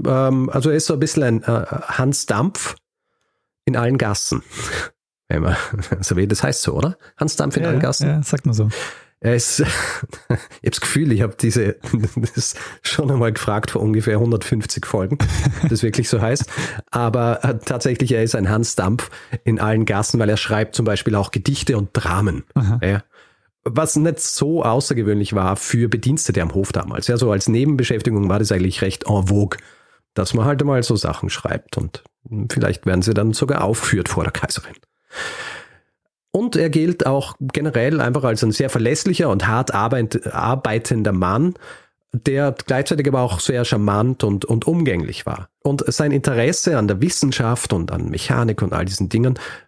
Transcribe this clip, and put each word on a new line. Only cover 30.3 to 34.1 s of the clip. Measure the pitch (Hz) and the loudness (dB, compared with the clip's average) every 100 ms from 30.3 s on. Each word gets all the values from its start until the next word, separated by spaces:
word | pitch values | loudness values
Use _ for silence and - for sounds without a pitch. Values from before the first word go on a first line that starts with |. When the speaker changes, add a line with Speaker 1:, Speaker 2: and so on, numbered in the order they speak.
| 117 | 0
Speaker 1:
man | 127 | 2
halt | 143 | 2
mal | 143 131 | 2 2
so | 120 107 | 2 0
Sachen | - - 95 | 0 -4 -4
schreibt | - - - - - | -4 -4 -4 -6 -6
und | 82 - - _ - 107 107 | -6 -8 -18 _ -10 -6 -4
vielleicht | - 98 87 95 | 0 0 0 0
werden | 90 | 2
sie | 98 107 | 2 2
dann | 110 | 2
sogar | 110 139 143 | 0 0 0
aufgeführt | 95 - - 98 | 0 0 0 0
vor | - | 0